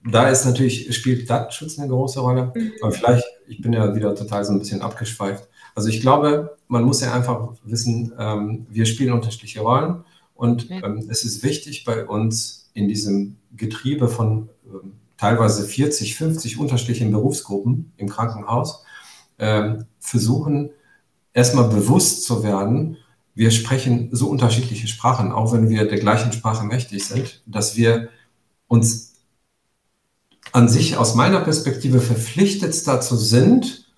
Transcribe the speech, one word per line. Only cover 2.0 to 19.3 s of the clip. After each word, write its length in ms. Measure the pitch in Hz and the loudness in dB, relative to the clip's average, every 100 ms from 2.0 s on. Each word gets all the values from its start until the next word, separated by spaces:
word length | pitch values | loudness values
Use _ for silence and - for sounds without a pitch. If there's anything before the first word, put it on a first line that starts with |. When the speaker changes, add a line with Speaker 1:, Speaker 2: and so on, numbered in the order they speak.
| 131 135 | -2 -2
Speaker 1:
Rolle. 340 | 123 127 127 233 | 0 0 -2 -4
Speaker 2:
Mhm. 160 | 220 - | -6 -4
Speaker 1:
Aber 120 | 110 | -4
vielleicht, 320 | 90 117 120 - - - | 0 2 2 2 -12 -20
ich 140 | 110 | -10
bin 120 | 117 | -2
ja 220 | 117 107 104 | 0 0 0
wieder 200 | 104 101 | -2 -4
total 280 | - 101 | -6 -6
so 80 | 101 | -2
ein 80 | 98 | -2
bisschen 220 | - 98 | -2 -6
abgeschweift. 680 | 98 - 113 - 98 101 - _ - - | -8 -8 -10 -6 -6 -8 -14 _ -14 -4
Also 120 | 107 | -2
ich 120 | 113 | 0
glaube, 560 | 127 143 147 151 160 - _ | 2 4 4 0 -2 -14 _
man 160 | 120 | 2
muss 180 | 120 143 | 2 2
ja 120 | 123 | 0
einfach 360 | 120 123 113 110 - | -2 -2 -2 -6 -12
wissen, 500 | 107 110 117 113 117 - | -8 -4 -2 -2 -4 -6
ähm, 480 | 107 107 104 110 - | -4 -4 -4 -6 -8
wir 160 | 104 113 | -2 0
spielen 280 | 113 127 | 2 0
unterschiedliche 480 | 117 110 - - - | 0 -2 -8 -12 -4
Rollen. 420 | 113 131 156 175 - _ _ _ | 0 2 0 -4 -10 _ _ _
Und, 340 | 120 120 - | 0 0 -2
Speaker 2:
Ja. 120 | 185 | -8
Speaker 1:
ähm, 260 | 104 104 107 | -8 -8 -6
es 140 | 113 | -6
ist 200 | 117 - | -6 -4
wichtig 420 | 135 151 - - - | -4 -4 -8 -10 -6
bei 200 | 113 107 | -6 -4
uns 640 | 107 113 113 - - _ | -2 -2 -2 -8 -14 _
in 140 | - 101 | -4 -2
diesem 500 | 107 104 98 101 - _ 113 | -2 -2 -2 -2 -10 _ -10
Getriebe 520 | 110 - 131 143 120 | -8 -6 -4 0 0
von, 420 | - 110 110 110 _ - | 2 0 0 -4 _ -18
ähm, 280 | 95 - - _ _ | -18 -18 -20 _ _
teilweise 480 | 101 113 107 107 101 | 0 4 2 2 -4
vierzig, 500 | - 151 147 110 - | -2 -2 -2 -6 -4
fünfzig 420 | 160 160 120 117 | -2 -2 -6 -6
unterschiedlichen 520 | 147 123 - 120 113 | -2 -2 -2 -2 0
Berufsgruppen 800 | 104 127 - - 98 107 - - _ | 2 0 -2 -6 -4 -2 -2 -4 _
im 120 | 101 | -10
Krankenhaus, 720 | - 117 107 107 120 156 - - - - - _ | -4 -6 -6 -4 -2 -4 -8 -20 -20 -20 -20 _